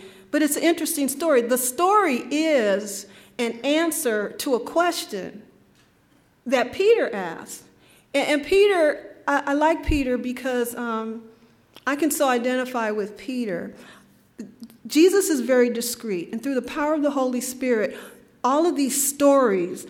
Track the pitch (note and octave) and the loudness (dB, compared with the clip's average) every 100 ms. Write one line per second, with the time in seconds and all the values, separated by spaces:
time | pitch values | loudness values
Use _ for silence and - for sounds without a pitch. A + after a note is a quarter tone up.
0 | - - - D4 D4+ - D#4+ E4+ D#4+ - | -16 -20 -4 0 2 2 2 2 -2 -2
1 | C4+ C4+ E4+ C4+ A3+ B3 - - F4+ G#4 | -2 -2 2 2 2 0 0 0 4 4
2 | F#4 A#3+ - D4 D#4+ C#4+ G#3 G3 G#3 - | 4 0 -2 -2 2 2 2 0 -2 -12
3 | - - - - A#3 A3+ C#4 D4+ E4 D#4 | -14 -20 -20 -6 -4 -4 0 0 0 0
4 | B3 G#3+ G3+ - D4 A#3+ A#3+ E4 F4 E4 | -2 -2 -4 -6 -2 -2 0 0 0 -2
5 | - G3 F3+ G#3 - _ _ _ _ _ | -8 -8 -10 -14 -20 _ _ _ _ _
6 | _ _ _ _ - B3+ A#3+ - G4+ A4+ | _ _ _ _ -2 0 0 0 4 4
7 | C4+ G#3 F3+ E3 - - - _ _ _ | 2 -4 -8 -10 -14 -18 -20 _ _ _
8 | _ C#4 C4+ D4 C#4+ G4 G#4 F#4 G3+ - | _ -2 0 0 2 4 6 6 2 0
9 | - - - C#4+ C#4+ C#4+ D4+ E4 - D4 | -8 -10 -2 -2 0 2 2 0 0 0
10 | B3+ B3 B3+ B3 C4 B3 A#3+ A#3+ A#3+ A3 | 0 -2 -4 -6 -4 -2 -2 -4 -6 -6
11 | A3 A3+ - - _ _ _ - - C#4+ | -6 -10 -14 -20 _ _ _ -10 -4 0
12 | D#4 - C#4 B3 B3 B3+ B3+ B3 A3 G#3+ | 0 2 0 2 0 -2 -2 -4 -4 -4
13 | G3+ - - B3+ A3+ F3 G3 - - - | -6 -8 -10 -6 -4 -6 -8 -14 -20 -20
14 | _ _ _ _ - - - - - D4 | _ _ _ _ -20 -18 -20 -18 -4 4
15 | F4+ G4 F#4+ D4 A#3 B3+ B3 A3+ A#3 - | 6 6 2 0 2 2 4 0 -6 -8
16 | A3+ F3+ - A3+ C4+ C4 B3 - D4 D#4 | -6 -6 -6 -8 -4 -4 -4 -4 -2 0
17 | C#4+ C4+ B3+ B3 A#3+ - B3+ A#3 G3+ - | 0 0 -2 -2 -6 -6 0 0 0 -6
18 | - - - _ B3 C#4+ E4+ C#4 C4+ C4 | -16 -20 -20 _ 0 2 2 2 -2 0
19 | - - C#4+ C#4 B3 F#3+ F3 F#3 | -2 2 4 6 4 2 -2 -6